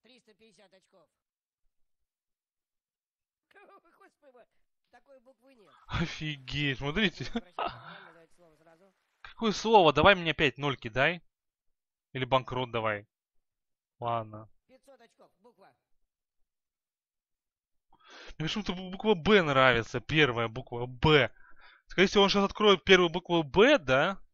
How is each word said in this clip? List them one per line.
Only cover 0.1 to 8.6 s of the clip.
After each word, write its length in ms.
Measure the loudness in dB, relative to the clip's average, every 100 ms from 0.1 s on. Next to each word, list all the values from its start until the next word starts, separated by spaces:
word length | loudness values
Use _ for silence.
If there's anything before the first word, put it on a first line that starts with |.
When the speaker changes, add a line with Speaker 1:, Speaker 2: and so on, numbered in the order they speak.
| -20 _
Speaker 1:
пятьдесят 400 | _ -20 _ _
очков. 340 | _ _ _ _ _ _ _ _ _ _ _ _ _ _ _ _ _ _ _ _ _ _ _ _ _ _ _ _
<laughs> 500 | _ _ -20 _ _
Господи 340 | -20 _ -20
мой, 120 | -20 _ _ _ _ _
такой 280 | _ _ -20
буквы 340 | -20 _ _ _
нет. 160 | -20 _ -12
Speaker 2:
Офигеть, 920 | -8 -8 -8 -10 -12 -10 -6 -4 -6
смотрите. 480 | -6 -4 -4 -4 -10
Speaker 1:
Прощай, 220 | -10 -10 -10
называй 720 | -10 -10 -20 -20 -20 -20 _ _
слово 200 | _
сразу. 360 | _